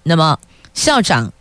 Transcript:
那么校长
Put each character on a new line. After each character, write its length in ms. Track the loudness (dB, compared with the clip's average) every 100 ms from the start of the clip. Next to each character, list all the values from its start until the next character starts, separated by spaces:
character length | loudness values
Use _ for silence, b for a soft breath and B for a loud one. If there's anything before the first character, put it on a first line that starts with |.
那 120 | -2 0
么 240 | 2 -2 b b b
校 300 | -6 0 0
长 320 | 0 -2 -4 -8